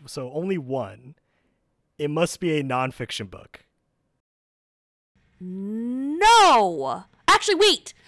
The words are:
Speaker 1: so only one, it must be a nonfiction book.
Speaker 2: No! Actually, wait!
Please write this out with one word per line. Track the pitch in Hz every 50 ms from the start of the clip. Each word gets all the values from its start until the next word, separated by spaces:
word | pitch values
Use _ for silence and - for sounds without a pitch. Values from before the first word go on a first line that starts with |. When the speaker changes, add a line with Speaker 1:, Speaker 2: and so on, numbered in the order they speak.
| 143
Speaker 1:
so | - - 143 127 127
only | 139 156 180 196 190
one, | 165 131 127 135 131 110 95 92 120 123 135 - _ _ _ _ _ _ _ _ _ _ _ _ _ _ _ _
it | - 147 147
must | 147 160 170 - - -
be | 180 165 156 151
a | 135
nonfiction | 131 127 127 131 131 - - 120 - - - 104 92
book. | - - - _ - - _ _ _ _ _ _ _ _ _ _ _ _ _ _ _ _ _ _ _ _ _ _ _ _ _ _ _ _ _ _ _ _ _ _ _ -
Speaker 2:
No! | 180 185 185 190 196 208 220 226 233 240 254 262 269 285 302 349 415 440 466 453 392 339 262 226 202 180 165 143 135 131 120 180 - _ _ _ _
Actually, | - 392 415 - 427 370
wait! | 320 427 403 320 - - - - _ _